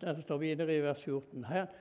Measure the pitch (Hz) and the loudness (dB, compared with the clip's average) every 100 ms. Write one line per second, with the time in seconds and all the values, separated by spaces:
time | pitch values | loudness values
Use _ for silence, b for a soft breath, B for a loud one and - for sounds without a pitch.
0 | 175 151 151 147 156 156 160 156 147 143 | -4 -2 -2 0 0 0 4 4 4 0
1 | - 139 - 131 117 180 185 B | -2 -2 -4 -10 -2 0 -2 B